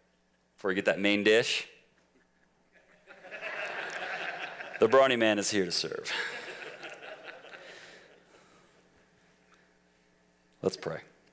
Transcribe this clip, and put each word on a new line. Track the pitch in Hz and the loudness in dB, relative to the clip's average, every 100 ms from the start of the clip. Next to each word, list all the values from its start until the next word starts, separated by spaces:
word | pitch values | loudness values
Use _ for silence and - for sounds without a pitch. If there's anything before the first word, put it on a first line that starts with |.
| _ _ _ _ _ _ | _ _ _ _ _ _
before | 98 | -2
you | 92 | 2
get | 101 | 2
that | 85 | 4
main | 101 104 | 4 4
dish. | 104 110 127 - - | 6 6 6 -2 -4
<laughs> | - _ _ _ _ _ _ _ _ _ _ _ _ 190 196 185 202 214 - 208 - - - - - - - - - - - | -18 _ _ _ _ _ _ _ _ _ _ _ _ -20 -20 -16 -12 -10 -8 -8 -6 -8 -8 -6 -6 -6 -8 -10 -12 -10 0
The | - | 6
brawny | 135 135 120 | 8 6 6
man | 110 104 | 4 4
is | 95 | 2
here | 104 87 | 0 0
to | |
serve. | - 80 - - - - - - - - - - - - - - - - - - - - - - - _ - - - _ _ _ _ _ _ _ _ _ _ _ _ _ _ _ _ _ _ _ - | -2 -4 -6 -6 -6 -6 -8 -12 -14 -14 -14 -16 -14 -16 -16 -16 -18 -18 -20 -18 -20 -20 -20 -20 -20 _ -20 -20 -20 _ _ _ _ _ _ _ _ _ _ _ _ _ _ _ _ _ _ _ -2
Let's | 95 - | -2 -2
pray. | - 76 - _ _ | -6 -8 -12 _ _